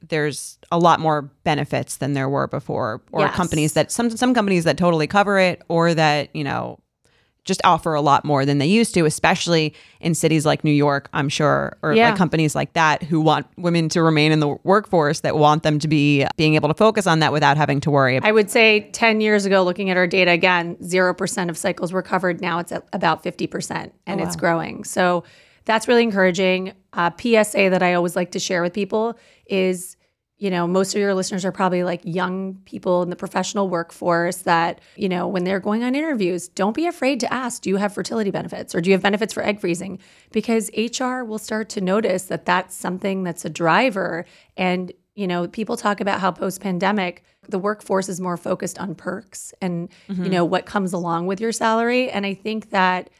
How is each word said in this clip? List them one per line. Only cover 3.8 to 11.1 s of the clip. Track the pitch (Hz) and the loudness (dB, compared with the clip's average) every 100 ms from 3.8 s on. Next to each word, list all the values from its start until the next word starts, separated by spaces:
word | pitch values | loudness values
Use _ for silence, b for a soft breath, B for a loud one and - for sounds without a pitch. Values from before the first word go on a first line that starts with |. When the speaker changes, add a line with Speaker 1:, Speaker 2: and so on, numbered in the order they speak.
| - | 0
Speaker 1:
some, | - 233 | 0 -2
some | 226 254 | 0 0
companies | 240 202 180 165 | 2 2 2 2
that | 165 | 2
totally | 175 160 151 | 2 2 0
cover | 202 202 196 | 2 2 4
it, | 185 - - | 2 0 -2
or | 170 170 | 2 2
that, | 165 156 147 - | 4 2 2 -2
you | 156 | -6
know, | 139 120 120 - _ _ _ _ _ _ - | -4 -4 -6 -12 _ _ _ _ _ _ -6
just | 190 180 | 2 4
offer | 165 170 | 4 2
a | 151 | 0
lot | 143 139 | 4 2
more | 147 139 139 | 2 0 2
than | 143 | 2
they | 143 | 4
used | 220 226 | 4 4
to, | 180 151 | 2 2
especially | - 160 175 - 165 156 B B B | 2 0 0 2 0 0 B B B
in | 170 160 | -4 0
cities | 160 160 147 | 2 2 2
like | 143 | 0
New | 156 | 2
York, | 147 147 139 - | 2 2 0 -4